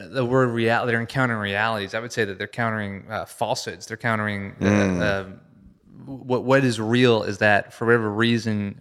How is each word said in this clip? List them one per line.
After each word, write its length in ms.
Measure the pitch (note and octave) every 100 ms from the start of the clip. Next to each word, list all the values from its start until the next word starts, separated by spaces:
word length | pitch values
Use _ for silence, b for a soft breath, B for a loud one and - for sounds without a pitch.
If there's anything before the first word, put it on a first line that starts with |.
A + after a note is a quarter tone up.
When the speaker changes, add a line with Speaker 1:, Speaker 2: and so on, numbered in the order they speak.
| F#2+
Speaker 1:
the 140 | B2 A#2+
word 240 | C3 B2+
real-, 340 | A#2 A2+ A#2
they're 160 | B2 A#2
encountering 400 | A#2 C3+ B2+ A2
realities. 540 | G2+ G2 A2+ A2 G2
I 60 | A2
would 120 | A#2+
say 140 | A#2+ G2+
that 100 | F#2+
they're 100 | G#2
countering, 600 | - A2+ G#2+ G2+ G2 -
uh, 140 | G#2
falsehoods. 640 | E2+ - A2+ C3 - F2 -
They're 100 | A2+
countering, 600 | A#2+ A2 G#2+ G2+ G2 -
uh, 40 |
Speaker 2:
Mm. 360 | G2 G#2 G2 F2+
Speaker 1:
uh, 220 | G#2 G2 F#2+ - _ _ - _ _ - C3
what, 380 | C3+ B2+ B2
what 200 | B2 C3+
is 160 | C3 A2
real 420 | A2 B2 B2 A2
is 140 | G2 G2
that 360 | G#2+ G2+ -
for 100 | -
whatever 260 | A#2 A#2+ A2
reason, 640 | G#2 A#2 A#2 A2+ G#2 G2+ -